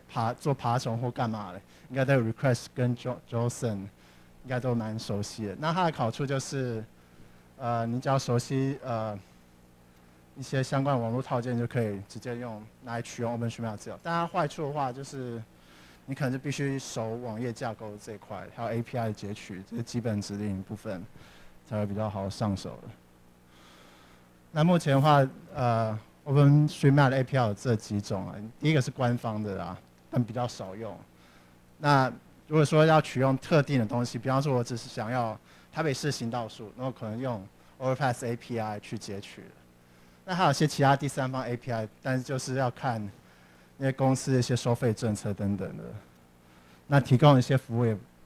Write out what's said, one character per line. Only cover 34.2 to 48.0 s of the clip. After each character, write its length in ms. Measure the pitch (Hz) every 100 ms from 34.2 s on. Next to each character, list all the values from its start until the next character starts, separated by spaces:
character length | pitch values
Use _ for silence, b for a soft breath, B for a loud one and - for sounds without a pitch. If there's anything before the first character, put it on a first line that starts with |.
| 127
方 120 | 131
说 120 | 147
我 100 | 127
只 140 | 120 120
是 120 | 127
想 200 | - 110
要 280 | 127 117 107 B B B
台 100 | 156
北 120 | 160
市 180 | 131 151
行 180 | 131 117
道 180 | 120 110
树， 240 | - 110 113
那 100 | 131
我 60 |
可 160 | 113 110
能 100 | 110
用 280 | 131 110 95 b b b
Overpass 460 | 131 131 139 120 120
A 100 | 117
P 240 | - 117
I 200 | 107 104
去 180 | - 113
截 220 | - 98
取。 240 | - - - - - - b b b b -
那 100 | 175
还 80 |
有 80 | 175
些 160 | 139 151
其 160 | -
他 120 | 135 139
第 120 | 143
三 240 | - 131
方 120 | 131
A 120 | 117 123
P 160 | -
I， 160 | 117 110 -
但 160 | 139 131
是 60 |
就 140 | 127 135
是 180 | - 131
要 140 | 127
看 380 | - 139 113 101 - b b b b b -
那 80 | 135
些 60 |
公 200 | 135 135
司 200 | 131 -
的 60 | 131
一 20 |
些 140 | 120 123
收 200 | 123 120
费 160 | 123
政 240 | 107 117 104
策 180 | 110
等 220 | 98 101 101
等 220 | 95 -
的， 60 | 113 110 - - - - b b b b -
那 120 | 143
提 180 | 127 123
供 160 | 147
的 60 | 135
一 20 |
些 140 | 120 131
服 240 | - 117
务 60 | 120
也 120 | 104